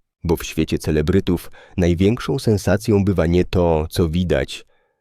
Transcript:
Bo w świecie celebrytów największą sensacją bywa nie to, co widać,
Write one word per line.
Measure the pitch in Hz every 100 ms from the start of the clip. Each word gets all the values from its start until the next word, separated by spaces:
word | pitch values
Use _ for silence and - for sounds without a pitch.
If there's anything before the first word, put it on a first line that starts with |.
| _ _
Bo | 87 82
w |
świecie | - - 80 82
celebrytów | - 78 76 98 95 85 - - - -
największą | 87 85 95 120 - 143
sensacją | - 104 - 95 - 101 98
bywa | 90 82
nie | 87 90
to, | 95 85 80 78
co | - 87
widać, | 82 90 73 69 - - _ _ _